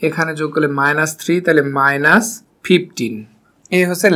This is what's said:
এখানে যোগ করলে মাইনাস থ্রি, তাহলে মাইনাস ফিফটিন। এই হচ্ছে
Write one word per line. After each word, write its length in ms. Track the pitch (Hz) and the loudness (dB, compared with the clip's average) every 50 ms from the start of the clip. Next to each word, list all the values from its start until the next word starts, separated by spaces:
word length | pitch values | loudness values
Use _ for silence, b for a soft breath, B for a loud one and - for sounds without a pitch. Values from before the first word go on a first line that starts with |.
| - 160 | -4 -4
এখানে 240 | 156 165 165 160 156 151 | -2 -2 -4 -4 -4 -6
যোগ 100 | 156 147 147 | -6 -4 -2
করলে 160 | 156 151 143 143 139 | -2 -2 -2 0 0
মাইনাস 300 | 139 143 147 151 156 156 156 - | 0 2 2 0 -2 -2 -4 -8
থ্রি, 140 | - - 170 180 175 | -4 -2 -2 0 0
তাহলে 180 | 170 160 151 139 139 139 139 | 2 2 2 2 0 0 0
মাইনাস 460 | 135 139 139 139 147 156 175 220 226 - - - - _ _ _ - | 0 0 0 2 2 4 4 4 2 0 -8 -12 -18 _ _ _ 0
ফিফটিন। 500 | - 180 - - - - - 123 110 107 107 107 - _ _ _ _ _ _ _ _ 185 | 2 2 2 2 -4 -8 -8 -6 -6 -6 -10 -14 -18 _ _ _ _ _ _ _ _ -2
এই 80 | 180 180 180 | 0 0 0
হচ্ছে 180 | 180 180 - 202 180 | -2 0 2 2 4